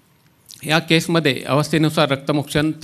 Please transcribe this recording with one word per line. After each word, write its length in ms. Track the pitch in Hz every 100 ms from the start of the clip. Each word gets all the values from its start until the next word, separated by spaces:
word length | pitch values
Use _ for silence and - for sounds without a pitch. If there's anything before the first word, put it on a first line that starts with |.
| _ _ _ _ _ - 147
या 120 | 160
केसमध्ये 640 | 160 165 170 165 151 123 -
अवस्थेनुसार 640 | 139 147 165 151 160 143
रक्तमोक्षण, 600 | 139 - 147 131 156 156 151